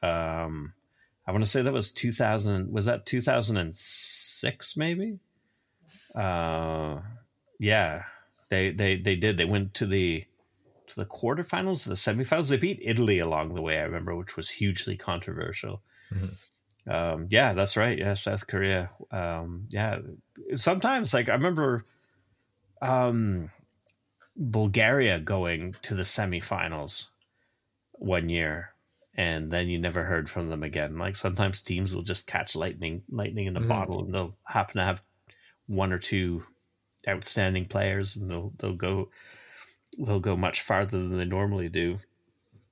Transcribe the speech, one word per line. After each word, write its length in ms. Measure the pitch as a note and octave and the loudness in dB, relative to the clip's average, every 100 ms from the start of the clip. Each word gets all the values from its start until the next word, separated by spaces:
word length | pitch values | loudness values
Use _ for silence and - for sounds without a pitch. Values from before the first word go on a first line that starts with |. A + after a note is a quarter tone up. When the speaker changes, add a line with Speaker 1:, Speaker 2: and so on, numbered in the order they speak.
Speaker 1:
Um, 680 | F2 E2 D#2+ E2 D#2+ D#2 D2 - _ _ _ _ - | -2 0 -2 -4 -4 -6 -10 -14 _ _ _ _ -2
I 60 | |
wanna 120 | G2+ G#2+ | 2 4
say 160 | C3+ | 4
that 120 | B2+ | 2
was 180 | C3 G2+ | 2 0
two 220 | - A#2+ | 0 0
thousand, 580 | A2 A2 A2 G#2 F#2+ F#2 | 2 2 2 2 0 0
was 140 | A2 A2 | 0 0
that 200 | A#2+ - | 0 0
two 140 | B2+ | 0
thousand 380 | C3 B2 A2 G2+ | 2 2 2 0
and 180 | E2 - | -2 -2
six 1000 | - - - - - - B2+ - - D#3+ | 2 4 4 6 4 4 2 0 -2 0
maybe? 420 | D#3+ F3 A3 G3 - _ _ _ _ _ - - - A2+ | 0 -2 -4 -8 -14 _ _ _ _ _ -20 -20 -10 -2
Uh, 840 | F#2+ F2 E2 E2 D#2+ D#2+ D#2 D2 G#2 A#2 _ _ _ - | 0 0 0 0 -2 -2 -4 -6 -10 -16 _ _ _ -2
yeah, 440 | G#2 G#2+ E2 D2+ - - _ _ - | 2 4 4 -2 -10 -18 _ _ -2
they, 220 | F#2+ F#2+ | 0 2
they, 240 | F#2 G2 F#2 | 2 2 2
they 200 | G2 F2+ | 2 2
did. 200 | G#2+ F2 | 2 2
They 80 | E2+ | 2
went 280 | G#2 G2 - | 2 0 -2
to 100 | G2+ | 0
the, 400 | G2 F2 E2 - _ _ _ _ _ - | 2 2 0 -6 _ _ _ _ _ -12
to 80 | G2+ | -8
the 100 | G2+ | -8
quarterfinals, 800 | - A#2+ D3+ F3 F3+ F#3+ F#3 | -4 -2 -2 -2 -2 0 0
to 60 | - | 0
the 60 | F#2 | 4
semifinals. 540 | - A2+ B2+ D#3+ C#3+ | 4 2 2 2 4
They 80 | C3 | 2
beat 220 | F#3 - | 2 0
Italy 380 | A2+ A#2 A2 F#2 | 0 4 4 4
along 340 | E2 D#2 D#2 | 4 0 -2
the 80 | F2 | -2
way, 160 | D#2+ D#2 | -2 0
I 60 | |
remember, 320 | D#2+ E2+ F2 E2+ | -2 -4 -4 -6
which 200 | F#2+ - | -6 -6
was 140 | - | -4
hugely 480 | - G2+ F2+ - F#2 | 0 0 0 -4 -6
controversial. 840 | - F2 - E2 E2 - G#2 G2 - _ - | -4 -6 -6 -6 -6 -6 -8 -10 -14 _ -8
Speaker 2:
Mm-hmm. 220 | G2 F#2+ F#2 - _ - - - | -4 -4 -8 -20 _ -20 -14 -4
Speaker 1:
Um, 400 | E2 E2+ D#2+ F2+ | -2 -2 -2 2
yeah, 240 | G#2+ B2+ | 4 6
that's 240 | F#2 G2 G#2+ | 4 2 2
right. 200 | A#2+ G2+ | 2 2
Yeah, 180 | G2+ G2 | 0 0
South 320 | G2 G2+ - | 0 -2 -2
Korea. 420 | F#2+ G2 F#2+ F2+ - - | 0 2 0 -2 -10 -10
Um, 560 | F#2+ E2+ E2 E2+ F2 A2 | -6 -4 -4 -6 -8 -6
yeah, 280 | G2+ A2 G2 D#2 - _ - - C3 | -4 -2 -4 -8 -16 _ -16 -6 0
sometimes, 580 | E3 F#3 B3 C4 - | 2 2 2 2 4
like, 160 | B2 A#2+ | 4 4
I 40 | |
remember, 520 | B2 F3 D#3+ C#3 A#2 - _ _ _ _ _ _ _ _ - | 2 2 2 2 0 -4 _ _ _ _ _ _ _ _ -4
um, 720 | C3 B2+ B2 A#2 G#2+ F2+ D#2+ - _ _ - - _ _ _ - | 0 4 4 2 2 0 -4 -12 _ _ -20 -20 _ _ _ -6
Bulgaria 840 | B2+ A2 G#2+ A2 A2 C#3 A#2 E2+ | -2 2 2 4 4 6 4 2
going 560 | D#2 G2 F2 E2 F2+ - | 0 0 0 -2 -6 -8
to 120 | - G2 | -4 0
the 80 | |
semifinals 1080 | F2+ - F#2+ F2+ - F#2+ F2 D#2 C#2+ - - _ _ _ _ _ _ _ _ | 4 4 2 -2 -4 -4 -4 -4 -2 -2 -2 _ _ _ _ _ _ _ _
one 380 | - G2+ F2 E2 | -8 0 0 2
year, 440 | E2+ D#2 D#2+ - _ _ _ _ - | 0 -2 -4 -10 _ _ _ _ -2
and 360 | F2 D#2+ D#2 | -2 -2 -2
then 160 | F2 F2 | -2 0
you 100 | E2+ | 0
never 260 | F2 F2 | -2 -2
heard 260 | E2+ E2+ D2+ | 0 -2 -2
from 200 | F2+ E2 | -4 -4
them 140 | D#2 | -4
again. 340 | D2+ D2+ D2 D#2+ | -4 -4 -4 -4
Like, 180 | F2+ G2+ | -4 -2
sometimes 460 | F#2+ G2 G2 F#2 | -2 0 0 0
teams 340 | - F2+ F#2+ F#2 | -2 -2 -2 -2
will 60 | |
just 240 | E2 E2+ - | -4 -4 -4
catch 280 | F2 - D#2 | -4 -2 -4
lightning, 480 | F2 D#2+ E2 F2 - | -4 -6 -8 -8 -8
lightning 360 | A#2 - A2 F#2+ | -6 -4 -4 -2
in 100 | F2+ | 0
a 40 | |
Speaker 2:
Mm-hmm. 100 | A2+ | 0
Speaker 1:
bottle, 340 | G#2 F#2 F#2 | 0 -2 -4
and 100 | F#2 | -4
they'll 220 | F#2+ F2 - - | -4 -4 -8 -4
happen 320 | A2 F#2 G2+ | -2 0 0
to 60 | |
have 200 | F#2 F#2 - _ _ _ _ _ - | 0 -2 -8 _ _ _ _ _ -4
one 240 | F#2+ F#2+ | 0 0
or 60 | F#2 | 0
two 440 | - G2 F2 E2+ - _ _ _ _ _ - | -2 0 0 -4 -10 _ _ _ _ _ -4
outstanding 580 | F#2+ - - F#2+ F#2 F2+ | 0 2 2 2 0 -2
players, 500 | G2 G2 G2 G2+ G#2 | 0 0 0 -2 -4
and 160 | F#2 | -6
they'll, 220 | E2+ G2+ - | -6 -6 -6
they'll 160 | G2 | -6
go, 360 | F2+ F2+ G2 - - - - - - - _ _ - | -2 -2 -2 -4 -10 -20 -20 -20 -20 -20 _ _ -6
they'll 200 | A#2 G2 | 0 0
go 160 | G2+ F2+ | 2 0
much 260 | F2+ - | 0 0
farther 360 | - G2 G2+ F#2+ | 0 2 2 -2
than 200 | F2+ F2+ | -2 -2
they 80 | F2+ | -2
normally 440 | F#2 G2+ G2 E2 | 0 0 0 -2
do. 300 | F2 F2 G2+ - _ _ _ _ - _ | 0 0 -2 -8 _ _ _ _ -20 _